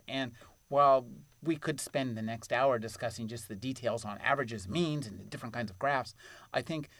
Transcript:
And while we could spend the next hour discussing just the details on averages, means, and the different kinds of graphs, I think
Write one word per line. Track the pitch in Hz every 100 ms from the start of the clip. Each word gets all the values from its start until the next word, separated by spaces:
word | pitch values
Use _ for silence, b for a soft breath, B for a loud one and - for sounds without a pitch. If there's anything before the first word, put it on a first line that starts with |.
| -
And | 135 127 117 b - -
while | 139 143 135 120 104 - _
we | 151 156
could | 156 147
spend | - 143 131 110
the |
next | 110 117 -
hour | 120 135 120
discussing | 110 - 120 110 110
just | 117 -
the | 101
details | 131 131 117 110
on | 104 104
averages, | 117 143 123 113 90
means, | 151 170 151 110
and | 95
the |
different | 101 123 123
kinds | 110 110
of | 92
graphs, | 139 139 120 B B B B
I | 131
think | - 160 120